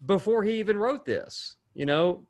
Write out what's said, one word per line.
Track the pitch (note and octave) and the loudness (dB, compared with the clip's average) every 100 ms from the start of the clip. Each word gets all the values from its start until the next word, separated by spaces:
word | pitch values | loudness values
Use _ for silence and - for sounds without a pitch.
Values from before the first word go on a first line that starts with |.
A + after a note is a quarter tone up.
before | C3+ G3 G#3+ A3+ | 0 0 2 2
he | G#3 A3 | 2 0
even | G#3 G#3 | 0 0
wrote | A#3 C#4+ - | 0 -2 -2
this. | G2+ - - - - _ | -4 -4 -12 -16 -18 _
You | - C#3+ | -4 0
know, | D3+ F3+ F3 - | 2 2 0 0